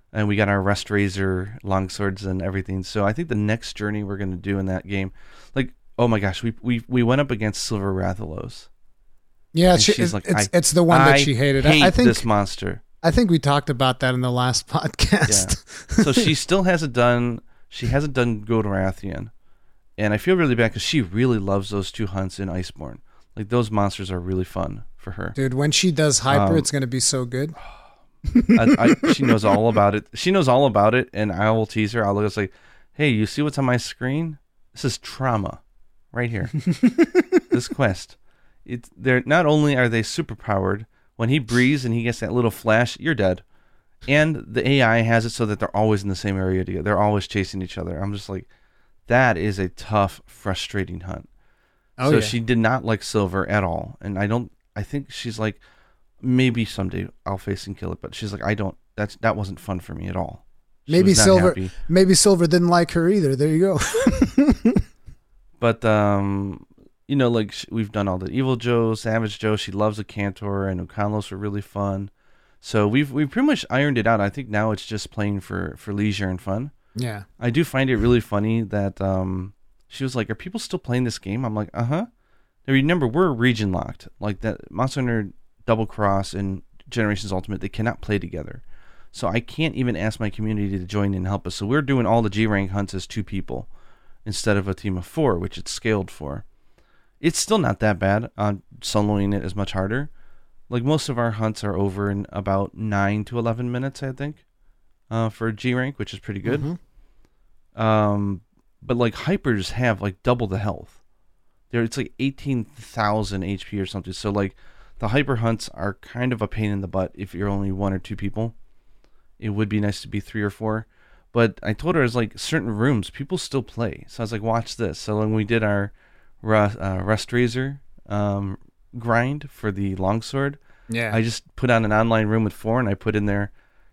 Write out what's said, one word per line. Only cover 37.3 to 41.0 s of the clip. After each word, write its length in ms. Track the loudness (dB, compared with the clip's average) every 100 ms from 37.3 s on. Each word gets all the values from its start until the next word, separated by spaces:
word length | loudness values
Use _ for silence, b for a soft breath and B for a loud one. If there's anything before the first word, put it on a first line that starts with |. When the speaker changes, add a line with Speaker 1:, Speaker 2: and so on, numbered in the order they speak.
| 2 2
Speaker 1:
This 180 | 0 -2
quest. 480 | 0 0 0 -6 -20 _ _ _ _ -12
It's, 220 | -12 -12 -4
they're, 260 | 2 2 4
not 180 | 2 4
only 320 | 4 4 4
are 140 | 2
they 120 | 2
super 320 | 0 -4 -6 -8
powered, 520 | -2 0 0 -2 -6 _